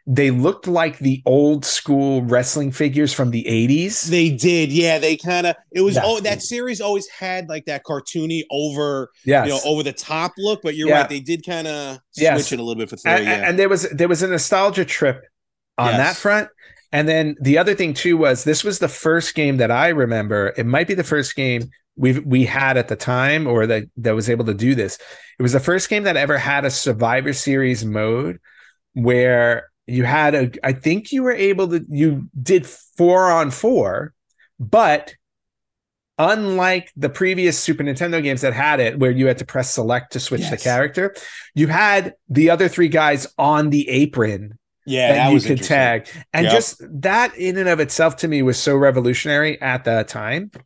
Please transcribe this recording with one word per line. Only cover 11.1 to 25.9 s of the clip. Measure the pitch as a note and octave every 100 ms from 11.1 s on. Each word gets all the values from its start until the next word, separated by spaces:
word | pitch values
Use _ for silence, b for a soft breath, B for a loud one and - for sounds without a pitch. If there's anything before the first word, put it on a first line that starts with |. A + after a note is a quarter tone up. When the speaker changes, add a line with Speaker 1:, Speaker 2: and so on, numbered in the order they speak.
| C#3+
Speaker 2:
did | C3 E3+
kinda | E3 E3+ D#3+ D3+ C#3+ C3 _ -
Speaker 1:
Yes. | D#3 C3+ -
Speaker 2:
switch | B2
it |
a |
little | A#2 A2+
bit | A2
for | A2+
three, | E3
Speaker 1:
A-, | F3+
a-, |
Speaker 2:
yeah. | G3+ F#3 F3
Speaker 1:
and | F3+
there | G3
was, | F#3+ D#3+
there | C#3+ E3+
was | E3
a | F#3
nostalgia | F3 - F#3+ G3+ G3 D#3+
trip | - C#3+ B2+ - _ _ _ _ -
on | A#2+
Speaker 2:
Yes. | A2+
Speaker 1:
that | D3 F3+
front. | G3+ G#3 G#3 _ b b b
And | D3 D3+
then | D#3+ D#3 C#3+
the | C3+ D3+
other | F#3 G3
thing | F3
too | C#3+ F3+ E3
was | D3 B2+
this | D3+ D3+
was | G3+ F#3
the | D#3+
first | - D#3+ E3 D#3+ -
game | D3 C3+
that | A2+
I | A#2 E3
remember. | D#3+ A#2+ A2+ G#2+ G#2 G2+ -
It | A#2
might | C3+ E3+
be |
the | F#3+
first | D#3 D3 C3 -
game | C3 A#2+ B2 b _ -
we've, | C3 C3 D3
we | B2+ A#2+
had | C3+ C3+ B2+
at | A#2+
the | -
time, | - B2 C3+ D#3 D3
or | A#2 A2
that, | A2 G#2+ -
that | A#2 A2
was | A2
able | A#2+ A2+
to |
do | G2+ A#2+ C3
this. | G2 - B B B B
It |
was | B2
the | C3
first | - F#3
game | -